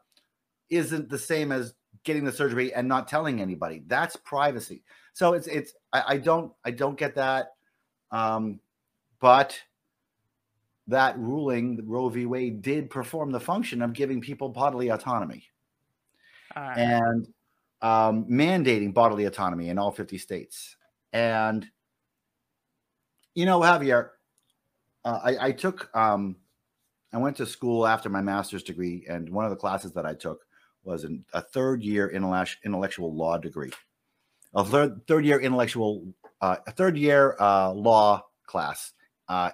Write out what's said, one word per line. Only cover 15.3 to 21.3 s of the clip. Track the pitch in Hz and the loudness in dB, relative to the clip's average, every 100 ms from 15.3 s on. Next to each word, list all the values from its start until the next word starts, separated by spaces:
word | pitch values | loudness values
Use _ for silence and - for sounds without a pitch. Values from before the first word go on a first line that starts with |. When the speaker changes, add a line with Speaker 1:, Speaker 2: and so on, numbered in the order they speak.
| 60 - _ _ _ _ _ _ _ _ - - - | -10 -20 _ _ _ _ _ _ _ _ -20 -18 -14
Speaker 2:
All | |
right. | 139 120 | -8 -2
Speaker 1:
and, | 120 120 117 117 117 _ _ _ _ - | 2 2 2 0 -4 _ _ _ _ -4
um, | 113 113 110 110 110 | 2 4 4 2 0
mandating | 123 156 185 131 110 101 | 2 4 2 2 2 2
bodily | 98 117 104 | 4 4 4
autonomy | 101 - 92 85 85 | -2 -2 -4 -2 -4
in | 92 | -2
all | 101 | -2
fifty | 101 95 95 | -4 -8 -12
states. | - 92 - - - - _ _ _ | -10 -10 -10 -16 -18 -20 _ _ _
And, | 113 117 | -2 0